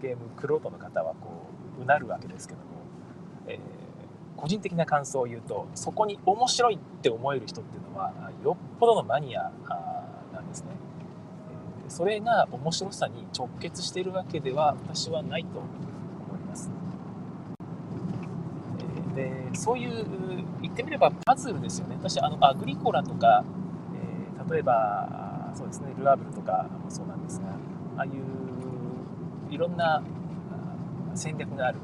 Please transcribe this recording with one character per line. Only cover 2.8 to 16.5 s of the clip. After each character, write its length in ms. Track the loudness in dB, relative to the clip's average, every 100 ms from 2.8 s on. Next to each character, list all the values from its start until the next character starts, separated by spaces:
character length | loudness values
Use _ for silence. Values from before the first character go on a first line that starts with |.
| -12 -14 -14 -14 -14 -12 -10
え 80 |
ー、 40 | -8 -10 -12 -14 -14 -14 -14 -14 -6
個 120 | 0
人 120 | 0
的 140 | 0
な 100 | 0 4
感 200 | 4 2
想 140 | 0
を 40 |
言 140 | 0 -2
う 20 |
と、 260 | -4 -4 -4
そ 180 | -6 -2
こ 120 | 2
に 140 | 2 4 4
面 220 | 6 6
白 220 | 8 6
い 40 |
っ 40 | 4 -4 2
て 80 | 2
思 260 | 4 2
え 60 | 0
る 60 | -2
人 160 | -8
っ 20 |
て 120 | -10 -12
い 40 |
う 100 | -8
の 80 | -4
は、 140 | -4 -4 -10 0
よ 80 | 0
っ 260 | 0 -4 6
ぽ 80 | 8
ど 80 | 8
の 60 |
マ 160 | 6 2
ニ 180 | 2 -2
ア、 140 | -4 -6 -6
あ 360 | -4 -4 -6 -8 -12 -12
ー、 20 |
な 60 | -10
ん 80 | -8
で 60 |
す 80 | -10
ね。 60 | -10 -10 -10 -12 -12 -12 -12 -12 -12 -10 -10 -10
え 40 | -8
ー、 20 |
そ 140 | 0
れ 160 | 2 2
が 280 | 6 6 6
面 180 | 2 0
白 220 | 0 -2
さ 160 | 0 -2
に 180 | -2 -8 -4
直 120 | -4 -4
結 220 | -6 -4
し 80 | -4
て 100 | -2
い 40 |
る 80 | -2
わ 120 | -2
け 160 | -2 -2
で 120 | 2
は、 220 | 4 4 4
私 260 | -2 -4 -2
は 120 | -2
な 160 | 0 -2
い 60 | -4
と 120 | -6
思 760 | -6 -6 -8 -8 -8 -8 -8 -6
い 40 |
ま 140 | -6